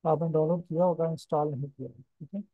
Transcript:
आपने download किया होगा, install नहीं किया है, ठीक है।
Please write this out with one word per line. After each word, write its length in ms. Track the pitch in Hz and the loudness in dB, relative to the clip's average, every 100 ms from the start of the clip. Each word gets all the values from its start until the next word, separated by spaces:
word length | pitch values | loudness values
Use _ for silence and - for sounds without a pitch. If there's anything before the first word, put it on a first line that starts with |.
| 165 | 2
आपने 240 | 156 165 | 2 2
download 300 | 156 156 175 | 2 2 0
किया 200 | 170 160 | -2 2
होगा, 220 | 180 165 165 | 2 2 -2
install 480 | 165 - 156 151 | -2 -2 -2 0
नहीं 160 | 135 139 | -4 -8
किया 200 | - 127 | -10 -14
है, 120 | - | -14
ठीक 280 | - _ 147 196 | -20 _ -10 -10
है। 80 | 196 | -12